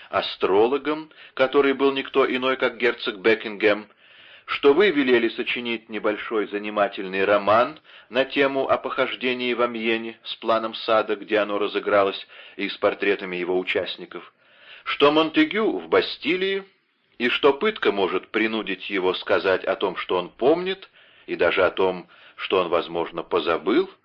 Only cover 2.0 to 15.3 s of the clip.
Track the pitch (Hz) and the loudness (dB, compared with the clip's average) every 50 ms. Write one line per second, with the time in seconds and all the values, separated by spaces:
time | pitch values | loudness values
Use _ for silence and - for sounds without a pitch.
2 | 127 - - 139 131 - 127 127 127 131 127 - 135 123 117 107 120 120 120 - | -4 -2 2 2 2 2 2 0 0 0 0 0 0 -2 -2 0 0 0 0 -2
3 | - 127 107 95 92 113 110 107 - 113 104 95 107 107 101 107 104 - _ _ | -6 -8 -8 0 2 2 2 2 0 -6 -6 0 2 2 2 2 -2 -10 _ _
4 | _ _ - - - - - - _ - - - - 143 139 165 208 196 156 143 | _ _ -20 -20 -20 -20 -20 -20 _ -8 -6 4 4 6 6 8 6 4 4 2
5 | 135 127 123 113 113 113 - - 113 - - 127 120 120 117 110 - - 110 104 | 2 4 4 4 4 2 -2 -4 -6 -4 -6 -6 -4 -6 -6 -6 -8 -10 -10 -4
6 | 98 110 107 101 - - 117 107 101 - 101 101 104 107 107 104 101 98 - 107 | -2 -2 -2 -2 -4 -4 -2 -2 -2 -2 -4 -6 -6 -4 0 0 0 0 0 -6
7 | 98 92 92 98 98 98 104 104 101 101 107 117 123 143 156 - _ - - - | -8 -6 -2 0 2 2 2 2 4 4 4 4 2 0 -2 -10 _ -20 -20 -20
8 | - _ 107 127 135 135 - 143 139 135 139 139 - - 131 123 - 131 - - | -20 _ -2 -2 -2 0 0 0 0 0 0 -2 0 0 0 -2 -2 -4 -4 -2
9 | 131 120 - - 123 127 123 123 127 123 120 110 120 120 120 113 110 117 113 113 | -2 -2 -4 -4 -4 -4 -4 -2 -2 -4 0 0 -2 -2 -2 -4 -2 -2 -2 -2
10 | 113 113 113 - _ - - - - 113 113 110 113 113 113 - - - 113 110 | -4 -8 -12 -14 _ -16 -14 -8 -2 0 0 0 0 -4 -8 -8 -2 0 2 2
11 | 104 107 107 101 98 90 107 104 104 104 101 101 104 95 98 101 92 101 101 101 | 2 0 -4 -6 -4 -2 0 0 0 0 -2 -2 -2 -2 -2 -4 -2 2 2 4
12 | 98 98 98 - - - - - - - - - 101 95 - - - 101 - - | 4 2 0 -4 -12 -16 -20 -20 -20 -18 -10 -8 -8 -8 -4 -2 0 0 0 0
13 | 101 98 98 90 98 92 90 90 87 85 92 92 92 - - 101 90 - - - | 0 0 0 0 -2 -6 -6 -6 -4 -2 -2 -2 -2 -2 -2 -4 -4 -4 -8 -12
14 | 90 - - 87 - - _ _ _ _ _ _ - - - - - - - - | -14 -14 -14 -16 -16 -18 _ _ _ _ _ _ -20 -20 -20 -12 -8 -8 0 2
15 | 143 143 151 156 160 156 | 4 4 4 4 2 2